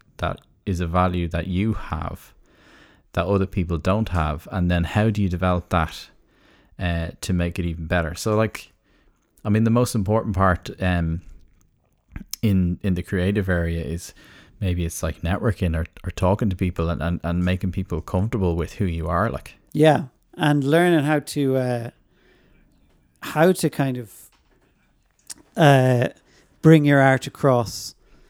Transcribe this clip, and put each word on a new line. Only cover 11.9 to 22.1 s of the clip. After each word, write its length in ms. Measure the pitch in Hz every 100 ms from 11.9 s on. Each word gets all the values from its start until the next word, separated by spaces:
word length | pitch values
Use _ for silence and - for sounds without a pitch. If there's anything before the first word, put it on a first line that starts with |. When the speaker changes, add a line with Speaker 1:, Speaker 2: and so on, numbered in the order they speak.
| _ _ - - -
Speaker 1:
in, 360 | 107 95 90 87
in 120 | 101
the 80 | 87
creative 460 | - 98 90 104 92
area 340 | 87 85 85
is 300 | 80 82 - - - - - -
maybe 240 | 95 87
it's, 180 | 82 -
like, 200 | 82 -
networking 520 | 80 92 113 - 90
or, 120 | 80 80 -
or 60 | -
talking 400 | - 92 104 110
to 40 |
people 360 | 92 92 - 85
and, 120 | 82
and, 160 | 82 85
and 200 | 85 87
making 280 | 90 92 95
people 280 | 87 90 80
comfortable 520 | - 95 110 117 92 82
with 180 | 78
who 100 | -
you 240 | 98 82 82
are, 220 | 85 113
like. 240 | - - - _
Speaker 2:
Yeah, 320 | 151 156 143 131 _ _
and 280 | - 151 147
learning 420 | 135 165 175 165
how 160 | 143 151
to, 360 | 147 151 139 131
uh, 340 | 127 120 117 - _